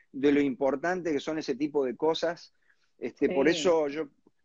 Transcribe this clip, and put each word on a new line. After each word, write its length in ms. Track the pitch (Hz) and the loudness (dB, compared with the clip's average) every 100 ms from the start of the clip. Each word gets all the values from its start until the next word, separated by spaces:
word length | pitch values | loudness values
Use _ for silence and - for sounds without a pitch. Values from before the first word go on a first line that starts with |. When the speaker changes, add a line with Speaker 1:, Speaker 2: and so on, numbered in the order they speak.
| _ | _
Speaker 1:
de 180 | 139 139 | 0 2
lo 80 | 143 | 4
importante 720 | 143 120 139 135 165 185 170 | 2 0 0 0 -2 -2 -2
que 80 | 143 | -4
son 180 | 143 156 | -4 -6
ese 180 | 139 123 | -4 -4
tipo 280 | 151 147 131 | -2 0 -2
de 120 | 117 | -2
cosas. 560 | 156 160 165 175 - _ _ _ _ _ | -2 0 -2 -6 -12 _ _ _ _ _
Este, 320 | 123 - 143 | -12 -2 0
por 180 | 139 139 | 2 2
Speaker 2:
Sí. 40 | |
Speaker 1:
eso 360 | 170 180 165 147 | 2 2 2 0
yo, 220 | 143 147 _ _ _ | -4 -10 _ _ _